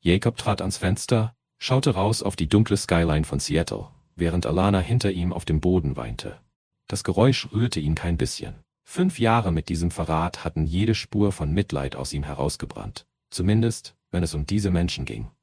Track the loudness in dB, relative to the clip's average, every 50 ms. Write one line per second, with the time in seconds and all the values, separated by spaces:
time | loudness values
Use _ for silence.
0 | _ 4 2 4 2 0 -2 0 -2 -2 -2 -2 -2 -4 -4 -2 0 0 0 0
1 | 0 0 2 2 2 0 -4 _ _ _ _ _ -4 0 0 2 2 2 2 2
2 | 2 0 0 0 -2 -4 -2 -2 -2 4 6 6 6 6 4 0 2 2 2 4
3 | 4 4 2 2 0 0 -2 -4 -4 0 0 0 0 0 -4 -8 -8 -12 -16 _
4 | _ _ _ -2 -2 0 0 0 0 0 2 2 4 4 4 2 2 2 0 2
5 | 2 2 0 0 -2 -2 -2 -4 -2 0 0 2 2 4 2 4 2 0 -4 -4
6 | -6 -8 -8 -8 -10 -12 -12 -14 _ _ _ _ _ _ _ _ _ _ -8 -6
7 | -2 -2 2 4 6 6 4 2 -2 -4 -2 -2 0 0 0 -2 0 0 0 0
8 | 0 -2 0 0 0 -2 -2 -6 -10 -12 -12 -16 _ _ _ _ _ _ -2 0
9 | 0 0 2 2 2 4 4 4 2 2 0 -2 -2 -2 -4 -2 -2 -2 -2 -4
10 | -4 0 0 0 0 -2 -4 -6 -8 -6 -2 -2 -2 0 0 0 2 2 0 -2
11 | -2 -4 0 2 2 2 2 0 -2 -2 0 0 0 0 -2 -4 -4 -4 -6 -8
12 | -8 -6 -6 -6 -6 -6 -4 -2 -2 -2 -2 -4 -10 -10 -10 -12 -12 -12 -12 -14
13 | -18 _ _ _ _ _ -6 -2 2 2 4 4 4 2 -2 -4 -10 -18 _ _
14 | _ _ -2 -2 -2 0 -2 -4 -4 -2 -2 0 0 2 2 2 0 0 -2 -4
15 | -8 -8 -8 -10 -10 -12 _ _